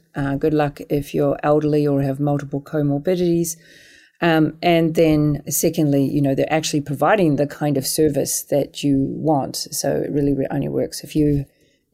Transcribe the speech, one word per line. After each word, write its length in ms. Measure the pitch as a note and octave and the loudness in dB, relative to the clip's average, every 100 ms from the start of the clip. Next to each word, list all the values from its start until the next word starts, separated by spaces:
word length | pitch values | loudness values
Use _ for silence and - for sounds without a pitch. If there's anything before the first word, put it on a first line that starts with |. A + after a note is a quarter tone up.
| _ - | _ -6
Uh, 200 | C#3 C#3 | -4 0
good 180 | D#3+ | 0
luck 260 | D3+ D3 C#3+ - | 2 0 -4 -4
if 240 | D3 C#3+ | -4 -2
you're 260 | D#3 C#3+ C#3 | 0 0 0
elderly 420 | D3 D3+ D3+ D3+ D3 | 2 2 2 2 2
or 160 | C#3 | 0
have 200 | C#3 C3+ | 0 -2
multiple 400 | D3 C#3+ C#3+ C#3 | -2 -2 -2 -8
comorbidities. 960 | C#3+ D#3+ D3 C#3+ C#3+ F#3 F3 E3+ E3+ - - - - - _ _ | -6 -2 0 0 0 0 2 0 -2 -6 -16 -20 -20 -20 _ _
Um, 360 | E3+ D#3+ D3+ - | 2 4 2 0
and 340 | F3 E3+ E3 D#3+ | 2 4 2 2
then 480 | D#3+ D3+ D3+ C#3+ - | 4 4 2 0 -4
secondly, 560 | D3 E3+ D#3+ D#3 C#3 C3+ | -2 0 2 2 2 2
you 160 | D3 | 2
know, 140 | C#3 C3+ | 0 2
they're 160 | C3+ | 0
actually 280 | D#3+ D#3+ D3+ | 0 0 -4
providing 560 | C#3+ C3 D3+ G#3 E3+ C3+ | -4 0 2 4 2 2
the 100 | C#3+ | -2
kind 300 | - D3+ C3+ | -2 -2 0
of 100 | C3 | -2
service 560 | - D#3 C#3+ - - - | 0 2 2 -2 -4 -2
that 340 | D3 C#3 - | -2 -2 -4
you 220 | C#3+ C3+ C3+ | 0 0 0
want. 460 | B2 C#3 D3 B2+ - | -4 0 0 -2 -8
So 340 | - D3+ - | -8 -6 -2
it 220 | D3+ - | -2 -2
really 220 | D3+ C#3+ | -2 0
re-, 140 | C3+ C3+ | 0 -2
only 160 | C#3+ C#3+ | -4 -4
works 360 | C#3 B2+ - | -4 -4 -8
if 120 | C#3+ D#3+ | -6 0
you 300 | D3 C#3+ C3+ _ _ _ _ | 2 0 -4 _ _ _ _